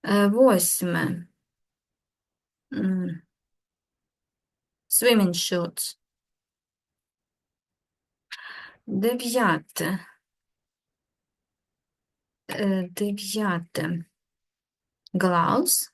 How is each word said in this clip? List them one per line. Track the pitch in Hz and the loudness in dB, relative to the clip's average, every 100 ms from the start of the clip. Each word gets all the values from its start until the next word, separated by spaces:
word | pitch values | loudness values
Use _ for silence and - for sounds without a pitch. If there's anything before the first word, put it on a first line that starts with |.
| - | 0
Е, | 202 202 | 2 4
восьме, | 214 262 190 - - 180 170 - 175 - _ _ _ _ _ _ _ _ _ _ _ _ _ _ | 6 6 6 2 -2 -2 -2 -2 -6 -10 _ _ _ _ _ _ _ _ _ _ _ _ _ _
м, | 262 190 185 180 170 _ _ _ _ _ _ _ _ _ _ _ _ _ _ _ _ _ | -4 -2 -2 -4 -8 _ _ _ _ _ _ _ _ _ _ _ _ _ _ _ _ _
swimming | - 240 226 190 | 2 4 4 4
shorts. | 170 - 180 170 - - - _ _ _ _ _ _ _ _ _ _ _ _ _ _ _ _ _ _ _ _ _ _ _ - - - - _ - | 0 -2 -2 -4 -6 -10 -10 _ _ _ _ _ _ _ _ _ _ _ _ _ _ _ _ _ _ _ _ _ _ _ -20 -18 -20 -20 _ -6
Дев'яте, | 196 220 247 247 240 214 165 - - 165 185 - _ _ _ _ _ _ _ _ _ _ _ _ _ _ _ _ _ _ _ _ _ _ _ - | -2 0 -2 -2 0 2 0 -4 -6 -4 -4 -8 _ _ _ _ _ _ _ _ _ _ _ _ _ _ _ _ _ _ _ _ _ _ _ -12
е, | - 202 190 180 | -4 0 0 -2
дев'яте, | 180 208 202 196 214 208 170 170 - 170 170 165 _ _ _ _ _ _ _ _ _ _ | -4 -4 -4 -6 -4 -2 -2 -4 -6 -4 -6 -8 _ _ _ _ _ _ _ _ _ _
gloves. | 180 185 175 170 240 349 - - | -2 2 2 2 0 0 -2 -4